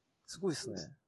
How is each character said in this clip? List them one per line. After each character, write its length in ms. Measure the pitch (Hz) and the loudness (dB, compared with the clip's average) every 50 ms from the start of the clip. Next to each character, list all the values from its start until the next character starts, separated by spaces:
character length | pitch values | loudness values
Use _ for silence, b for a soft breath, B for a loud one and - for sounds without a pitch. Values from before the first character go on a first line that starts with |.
| _ _ _ _ _ | _ _ _ _ _
す 120 | - - 156 | -10 -4 2
ご 100 | 185 190 | 2 4
い 40 | 151 | 4
っ 20 | |
す 140 | - - 123 | 2 0 -2
ね。 60 | 107 - 78 - 139 - _ | -4 -4 -4 -8 -10 -16 _